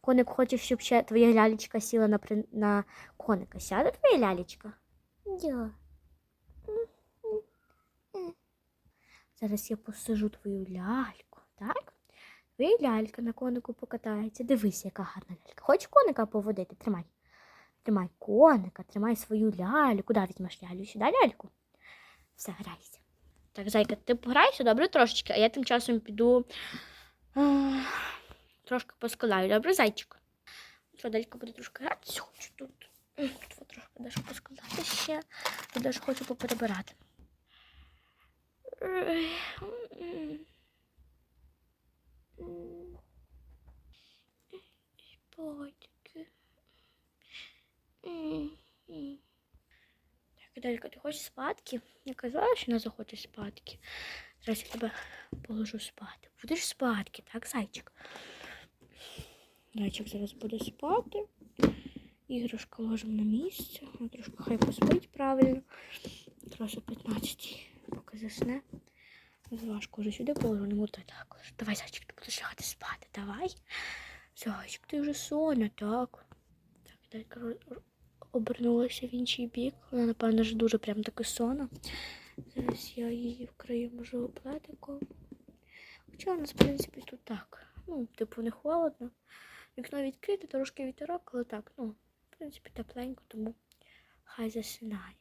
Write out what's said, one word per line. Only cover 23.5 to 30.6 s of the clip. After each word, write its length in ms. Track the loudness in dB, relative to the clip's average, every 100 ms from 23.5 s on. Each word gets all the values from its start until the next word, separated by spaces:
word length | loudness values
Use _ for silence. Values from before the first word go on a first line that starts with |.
Так, 180 | -8 2
зайка, 240 | 4 4
ти 200 | 0 0
пограйся, 500 | 0 4 8 8 8
добре, 240 | 6 6 6
трошечки, 440 | 6 6 4 0
а 40 | 4
я 120 | 6
тим 160 | 4
часом 360 | 2 2 2 0
піду, 460 | 0 4 6 6 4 -8 -12 -12 -14 -20 -20 _ _ 4
е, 440 | 6 6 4 2 -2 -4 -6 -10 -16 -20 _ _
трошки 300 | -4 -4 -4 _
поскладаю, 500 | -6 0 2 4 6
добре, 260 | 4 4
зайчик? 420 | 6 4 2 -14 -20 _ _ -20 -20